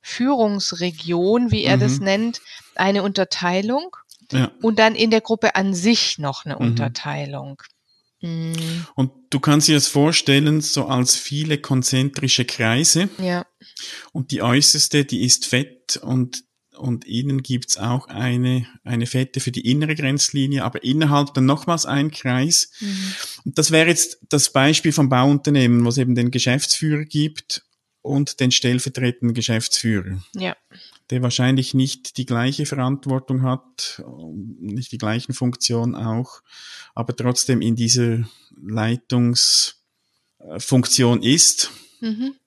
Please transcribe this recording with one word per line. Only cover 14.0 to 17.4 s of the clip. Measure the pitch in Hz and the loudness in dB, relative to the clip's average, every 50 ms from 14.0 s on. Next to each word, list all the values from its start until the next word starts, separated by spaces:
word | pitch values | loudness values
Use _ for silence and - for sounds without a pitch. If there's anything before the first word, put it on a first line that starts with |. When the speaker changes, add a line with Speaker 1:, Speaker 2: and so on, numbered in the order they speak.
| - - _ | -18 -12 _
Speaker 2:
Und | 160 131 - | -8 -8 -6
die | 135 - | -4 -2
äußerste, | 95 117 123 139 147 147 - 151 - - - 147 143 | 0 2 2 4 4 4 4 4 0 2 2 0 0
die | 139 - 104 98 | 0 -2 -2 2
ist | 123 113 - - | 2 2 0 0
fett | - - 123 143 - - _ _ - - - | 0 -2 -2 -2 -2 -10 _ _ -8 -8 -8
und, | - - 127 127 123 123 - - - _ _ _ _ _ _ | -4 -4 -2 -2 -2 -2 -4 -14 -16 _ _ _ _ _ _
und | - - 131 120 117 - | -10 -6 -4 -4 -4 -6
innen | - 98 117 127 143 139 135 | -6 -6 -4 -2 -2 -2 -4